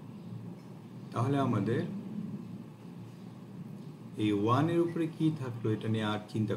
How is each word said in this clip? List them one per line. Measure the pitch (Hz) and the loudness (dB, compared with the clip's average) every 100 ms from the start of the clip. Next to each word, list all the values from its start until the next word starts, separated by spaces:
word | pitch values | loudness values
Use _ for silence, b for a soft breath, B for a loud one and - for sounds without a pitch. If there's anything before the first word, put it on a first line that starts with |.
| - - - - - - - - - - - | -12 -12 -10 -10 -10 -12 -14 -14 -14 -12 -6
তাহলে | 113 131 143 131 | 0 2 4 4
আমাদের | 107 104 120 - - - - - - - - - - - - - - - - - - - - - - - - | 2 2 2 0 -4 -6 -6 -6 -6 -8 -10 -12 -14 -14 -12 -12 -12 -14 -14 -14 -12 -10 -10 -12 -12 -8 0
এই | 107 101 | 4 6
ওয়ানের | 107 127 165 170 170 | 6 6 6 6 4
উপরে | 165 160 - | 2 0 4
কি | 156 151 | 2 4
থাকলো | 127 117 113 107 | -2 0 0 2
এটা | 110 | 2
নিয়ে | 110 107 | 2 2
আর | 104 - | 0 0
চিন্তা | 110 107 | 0 2